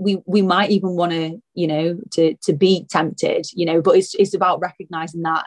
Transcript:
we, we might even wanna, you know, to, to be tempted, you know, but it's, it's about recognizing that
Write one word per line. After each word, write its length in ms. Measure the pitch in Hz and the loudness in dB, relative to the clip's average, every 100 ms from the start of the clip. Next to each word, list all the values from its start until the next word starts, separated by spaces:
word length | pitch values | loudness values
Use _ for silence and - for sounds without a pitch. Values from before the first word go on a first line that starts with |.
we, 200 | 190 196 - | -2 -2 0
we 160 | 208 | 2
might 280 | 190 175 208 | 4 2 2
even 280 | 202 185 175 | 2 0 -2
wanna, 340 | 175 165 160 202 _ | -2 -2 -4 -8 _
you 120 | - 170 | -4 -2
know, 320 | 151 165 175 - | 0 -2 -4 -6
to, 240 | - 160 - | 0 0 0
to 100 | - | -2
be 340 | 147 190 185 - | 2 2 2 0
tempted, 560 | 160 160 - - - - | -2 -2 -2 -2 -2 -4
you 120 | - 165 | -4 0
know, 160 | 165 | 2
but 140 | 185 185 | 4 4
it's, 180 | 190 - | 2 0
it's 180 | 196 | 0
about 260 | 190 185 160 | 2 0 0
recognizing 640 | 175 - 170 165 165 165 | -4 -10 -8 -6 -6 -6
that 240 | 165 160 | -4 -4